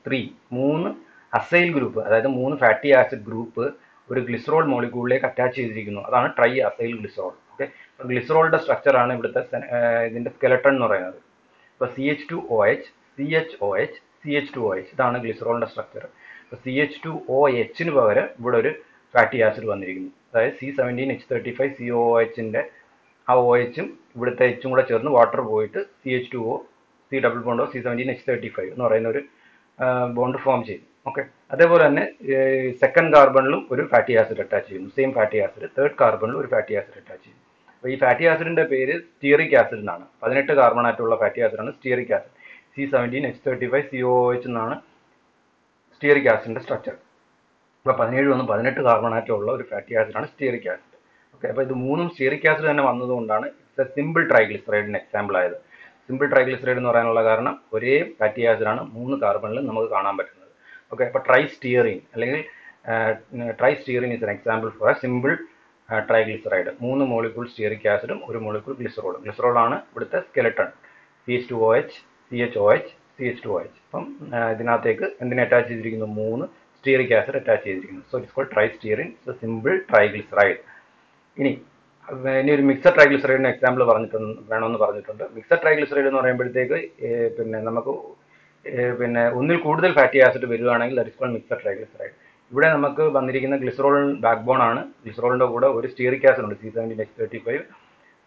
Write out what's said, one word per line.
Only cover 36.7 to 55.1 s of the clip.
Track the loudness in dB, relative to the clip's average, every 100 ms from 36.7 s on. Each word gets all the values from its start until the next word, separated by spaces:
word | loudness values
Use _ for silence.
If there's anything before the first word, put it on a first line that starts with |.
acid | -6 -6 -14
attach | -20 -20
ചെയ്യും. | _ _ _ _ _
അപ്പൊ | _ -10
ഈ | 0
ഫാറ്റി | 2 4
ആസിഡിന്റെ | 2 2 0 0
പേര് | 0 0 0 -2
stearic | -8 _ 4 4 6 4
acid | 4 0
എന്നാണ്. | -8 -10 -14 _
പതിനെട്ട് | -2 0 2
കാർബൺ | 6 6 6 2
ആറ്റമുള്ള | 0 0 0
fatty | 0 0
acid | -2 -2
ആണ് | -8
stearic | -8 -4 -4 -2
acid. | -4 -4 _ -20 -20 _ -10
സി | -2
സെവൻറ്റീൻ | 0 0 -4 -6
എച്ച് | -6 -6
തേർട്ടി | -4 -2
ഫൈവ് | -2 -2
സി | -4
ഒ | 0 2 2
ഒ |
എച്ച് | -2 -4
എന്നാണ് | -6 -6 -8 -14 _ _ _ _ _ _ _ _ _ _
stearic | _ 4 4 6
ആസിഡിന്റെ | 2 0 -10
structure. | -8 -8 -8
അപ്പൊ | -14 _ _ _ _ _ _ _ _ -2 0
പതിനേഴ് | 0 2 2
വന്ന് | 2
പതിനെട്ട് | 0 0 0 0
carbon | 2 4 2
atom | -2 -2
ഉള്ള | -4 -2
ഒരു | -6
fatty | -8 -10 -4
acid | -2 -2 -4
ആണ് | -10
stearic | -6 -6 -4 -8
acid. | -10 _ _ _ _ _
Okay, | _ -6
അപ്പൊ | -4
ഇത് | -4
മൂന്നും | -4 -2 -2 -4
stearic | -2 -2 0 2
acid | 2 0
തന്നെ | 0
വന്നതുകൊണ്ടാണ് | 0 -2 -4 -4 -2 -4 -4
it's | -12 _ -6 -6
a | -4
simple | -2 -2 2
triglyceride-ിന് | 4 2 -2 -2 -2 -2 -6
എക്സാമ്പിൾ | -6